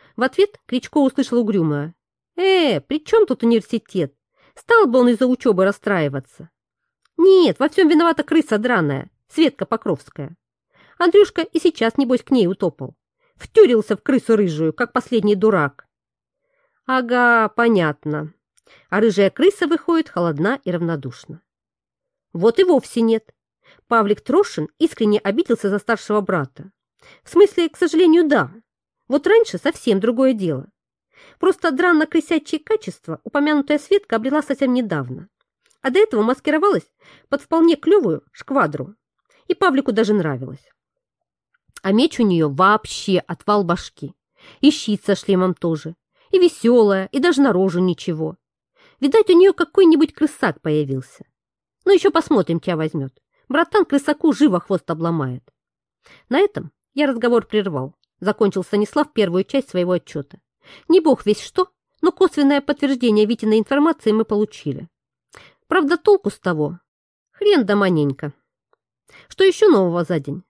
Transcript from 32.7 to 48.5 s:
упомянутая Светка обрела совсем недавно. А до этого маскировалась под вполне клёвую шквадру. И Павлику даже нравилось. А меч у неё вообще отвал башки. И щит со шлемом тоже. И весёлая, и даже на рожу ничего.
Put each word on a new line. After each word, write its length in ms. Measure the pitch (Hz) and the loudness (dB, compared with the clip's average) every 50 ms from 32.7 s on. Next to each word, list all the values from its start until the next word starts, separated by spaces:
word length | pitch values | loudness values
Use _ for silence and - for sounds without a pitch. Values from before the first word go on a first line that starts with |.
| 440 427 - 190 - - _ 160 160 - _ | -4 -4 -4 -10 -14 -14 _ -14 -14 -14 _
упомянутая 540 | - - 285 285 302 302 285 277 285 302 294 | -6 -4 -2 0 0 0 -2 0 -2 -2 -4
Светка 380 | - - 392 403 - - 226 | 0 0 -2 -2 0 -2 -4
обрела 260 | 226 220 262 285 302 | -4 -2 -2 -4 -4
совсем 300 | 285 - 269 - 277 254 | -4 -4 -4 -4 -2 -2
недавно. 560 | 247 254 233 202 170 147 131 123 127 151 175 - _ _ _ _ _ _ _ _ _ _ | 0 -2 -2 -4 -6 -6 -6 -8 -12 -16 -18 -20 _ _ _ _ _ _ _ _ _ _
А 80 | - 262 | -8 -2
до 80 | 247 381 | 2 2
этого 240 | 440 427 - - | 2 2 0 -2
маскировалась 640 | - 233 262 - - 302 294 311 349 415 339 170 - _ _ _ _ _ - _ _ _ | -2 -2 -2 -2 -2 -2 -2 0 0 0 0 -2 -4 _ _ _ _ _ -20 _ _ _
под 140 | 277 294 | -8 -8
вполне 340 | - _ 330 330 330 330 320 | -6 _ 0 2 2 2 2
клёвую 460 | - - 320 403 415 277 - 160 - - _ | 0 0 2 2 2 2 0 -4 -6 -8 _
шквадру. 600 | _ - - - 269 277 190 151 139 - 131 170 214 _ _ _ _ _ _ _ _ _ _ - | _ -20 -14 -6 -2 -2 -2 -2 -4 -10 -12 -14 -16 _ _ _ _ _ _ _ _ _ _ -8
И 60 | 359 | -4
Павлику 380 | - 392 359 262 269 277 - | 0 0 0 0 0 -2 -2
даже 220 | 208 220 214 196 214 | -2 -2 0 0 0
нравилось. 560 | 202 160 156 135 123 131 - 135 - _ _ _ _ _ _ _ _ _ _ _ _ _ _ _ _ _ _ _ _ _ _ _ - | 0 -2 -4 -6 -8 -10 -14 -16 -18 _ _ _ _ _ _ _ _ _ _ _ _ _ _ _ _ _ _ _ _ _ _ _ -10
А 100 | - 190 | -4 -2
меч 280 | 208 226 285 320 - - | 0 0 0 0 0 -2
у 20 | |
неё 260 | 226 202 175 165 156 147 | 0 0 2 0 0 -2
вообще 720 | 135 139 190 196 415 453 - - - - - - 185 175 | 0 2 2 2 2 0 -2 -8 -14 -10 -4 -2 -2 -2
отвал 460 | - - 165 - _ - 208 208 190 | -4 -6 -12 -10 _ -2 -2 0 0
башки. 500 | 165 170 - - - - _ 147 135 - _ _ _ _ _ _ - - _ | -2 -4 -6 -6 -14 -18 _ -18 -18 -18 _ _ _ _ _ _ -20 -8 _
И 100 | - 196 | 2 2
щит 340 | - - - 220 208 - - | 2 0 -4 -6 -6 -4 -2
со 120 | - 202 | -4 -4
шлемом 380 | - - - 196 185 185 185 180 | -4 -2 -2 0 0 0 -2 -4
тоже. 420 | - - 170 160 147 - 156 175 - _ _ _ _ _ _ | -4 -6 -6 -6 -6 -10 -14 -18 -18 _ _ _ _ _ _
И 80 | - 370 | 0 2
весёлая, 720 | 349 349 - - - 233 247 240 214 202 196 190 190 - | 2 2 0 0 0 2 4 4 4 2 2 0 -4 -4
и 80 | - 277 | -4 -2
даже 240 | 269 349 294 269 | 0 0 2 2
на 100 | 277 262 | 2 2
рожу 280 | 185 185 190 185 160 180 | 2 0 0 0 0 0
ничего. 560 | 185 185 170 - - 185 165 156 160 156 - - _ _ | -2 -2 -2 -4 -6 -8 -8 -6 -8 -10 -10 -14 _ _